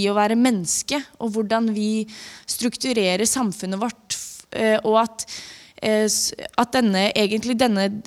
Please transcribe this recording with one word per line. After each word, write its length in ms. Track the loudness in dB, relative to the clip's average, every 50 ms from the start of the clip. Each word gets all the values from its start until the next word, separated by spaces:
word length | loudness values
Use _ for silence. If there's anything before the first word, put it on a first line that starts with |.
| 0 2
å 80 | 2
være 220 | 2 2 4 4 4
menneske, 580 | 4 4 2 2 0 -2 -4 -4 -4 -4 -4 -4 -4 -6 -10 -6
og 160 | -6 -4 -2
hvordan 320 | -2 0 0 0 0 0 0 0
vi 340 | 0 0 0 0 -2 -2 -4 -8 -18 -18 -18 -18 -18 -10 -8
strukturerer 800 | -6 -2 -2 -2 -2 -2 -2 -2 0 2 2 2 2 2 2 0
samfunnet 500 | 0 0 -2 -2 -4 -4 -6 -6 -4 -4
vårt, 380 | -4 -6 -6 _ _ -10 -10
f-, 320 | -10 -10 -14 -16 -18 -16 -10
eh, 280 | -4 -2 2 2 2 2
og 180 | 2 4 4 4
at, 300 | 2 2 -2 -10 -12 -12 -12 -14 -14 -16 -18 -20 -20 -20 -14
eh, 320 | -6 -2 0 2 2 2 2
s-, 240 | 0 0 -2 -4 -6 -8 -12 -6 0 0
at 140 | 0 2
denne, 400 | 2 2 2 4 4 4 2 2
egentlig 460 | 2 2 2 2 0 -2 -2 0 0 2
denne, 300 | 2 2 2 2 0 0 -2 -6 -10